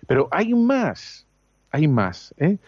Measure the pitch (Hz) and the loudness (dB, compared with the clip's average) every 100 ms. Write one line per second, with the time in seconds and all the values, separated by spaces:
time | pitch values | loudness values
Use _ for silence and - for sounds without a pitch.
0 | - 131 - 160 226 240 233 269 190 98 | -2 0 0 -2 0 2 2 2 -2 -4
1 | - - _ _ _ _ _ 131 151 123 | -12 -20 _ _ _ _ _ 0 2 2
2 | 95 92 - - 156 202 | 0 -4 -16 -4 -2 -2